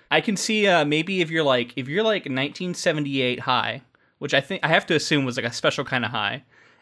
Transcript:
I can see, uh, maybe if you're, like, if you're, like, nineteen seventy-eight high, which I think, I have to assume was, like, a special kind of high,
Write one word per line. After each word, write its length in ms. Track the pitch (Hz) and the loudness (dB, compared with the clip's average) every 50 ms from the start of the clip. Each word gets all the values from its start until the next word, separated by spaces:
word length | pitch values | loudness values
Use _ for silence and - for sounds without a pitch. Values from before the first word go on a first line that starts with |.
| _ - | _ 0
I 100 | 143 160 | 0 2
can 160 | 156 - 202 180 | 2 2 -2 -2
see, 300 | - - 220 214 208 202 | 0 0 2 4 4 6
uh, 180 | 180 170 151 | 6 4 4
maybe 360 | 147 147 156 160 180 196 185 | 2 2 0 0 -2 0 -2
if 100 | 175 156 | -2 0
you're, 120 | 160 165 156 | 0 0 2
like, 300 | 139 127 123 120 120 - | 4 4 2 0 -2 -6
if 120 | 143 131 127 | -8 -8 -4
you're, 160 | 147 196 226 | -2 0 2
like, 260 | 220 214 185 - - | 2 0 0 -2 -4
nineteen 460 | 131 131 135 147 143 - - 180 160 | -4 -4 -4 -4 -6 -6 -6 -6 -6
seventy-eight 640 | - - 180 156 151 147 139 139 135 127 123 123 120 | -2 0 0 0 0 -2 -2 0 0 0 0 0 -2
high, 420 | 117 139 127 120 110 110 110 135 - _ _ _ _ _ _ - | -2 0 0 0 0 -2 -4 -8 -12 _ _ _ _ _ _ -10
which 160 | 143 139 - | -6 0 0
I 60 | 139 | 0
think, 220 | 135 - 196 - - | 0 0 -6 -2 0
I 40 | 151 | 4
have 180 | 160 190 196 - | 4 4 4 2
to 80 | 175 | 0
assume 300 | 147 - - 165 147 139 | 0 2 2 0 0 0
was, 120 | 127 120 135 | 0 -2 -4
like, 80 | 113 | -4
a 80 | 117 117 | -6 -4
special 320 | - - 156 - - 135 | 0 0 0 0 0 -4
kind 200 | - 135 127 117 | -4 -2 -2 -2
of 60 | 107 | -2
high, 320 | 123 113 104 101 113 147 - _ _ _ _ _ _ _ | -4 -2 -2 -4 -4 -6 -12 _ _ _ _ _ _ _